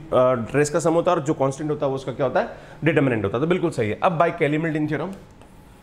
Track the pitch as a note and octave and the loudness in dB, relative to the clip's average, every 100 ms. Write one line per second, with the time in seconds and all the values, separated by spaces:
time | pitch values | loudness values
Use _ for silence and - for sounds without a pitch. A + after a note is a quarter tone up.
0 | - B2 B2+ B2+ A2 C3+ D3 D#3 D#3+ E3 | -2 2 4 2 0 0 0 0 2 2
1 | F3 F3 C#3+ D#3 C3+ C3+ D3+ D3 C#3+ C3 | 2 0 0 0 0 -2 -4 -2 -2 -4
2 | C#3 A#2+ C3+ E3+ A#3 - - - C#3+ D3+ | -6 -2 0 0 -2 -6 -18 -4 2 4
3 | C#3 A2+ G2 A#2 D#3 F3+ F3 - A2 G#2+ | 2 2 0 0 0 0 0 -2 -2 0
4 | F#3 E3 E3+ E3 D3 D3+ E3 D3+ D3+ D3+ | 0 2 0 2 0 0 -2 -2 -2 -2
5 | E3 G3 - - - - - - | -6 -10 -18 -20 -20 -20 -20 -20